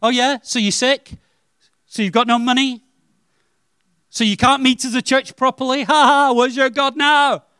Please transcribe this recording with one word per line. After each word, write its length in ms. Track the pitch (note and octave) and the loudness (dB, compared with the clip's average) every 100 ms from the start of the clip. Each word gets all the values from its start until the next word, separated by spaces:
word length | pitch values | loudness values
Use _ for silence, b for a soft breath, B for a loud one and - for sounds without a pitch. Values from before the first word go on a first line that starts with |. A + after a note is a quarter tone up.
Oh 80 | A3 | 0
yeah, 280 | B3 B3 C#4 | 0 0 -2
so 160 | - B3 | -6 -2
you're 140 | G#3 | -2
sick? 400 | G3 B3+ C#4 _ - _ _ _ _ _ _ _ | -2 -2 -2 _ -20 _ _ _ _ _ _ _
So 160 | - | -6
you've 100 | G3+ | -2
got 140 | G3 A#3+ | 0 0
no 120 | A#3+ | 0
money? 440 | A#3+ B3+ C4+ A#3+ _ _ _ _ _ _ _ _ _ _ _ _ _ | 0 0 -2 -6 _ _ _ _ _ _ _ _ _ _ _ _ _
So 140 | - | -4
you 120 | A3 G3+ | -2 0
can't 260 | B3 C#4 | 2 2
meet 220 | C4 B3+ | 2 0
as 100 | C4 | -2
a 80 | A#3+ | -4
church 340 | - C4 C4 - | 0 -2 -2 -4
properly? 480 | C4 B3+ C4 C4 | -2 -2 -4 -4
Ha 80 | C#4 | 0
ha, 400 | D4+ C4+ C#4+ C#4+ | 4 4 4 2
where's 240 | B3 B3 B3 | 2 0 0
your 140 | C4 | -2
God 260 | A#3 C#4 B3+ | 0 -4 0
now? 480 | C#4+ D4 C#4+ G3 _ | 0 2 2 -2 _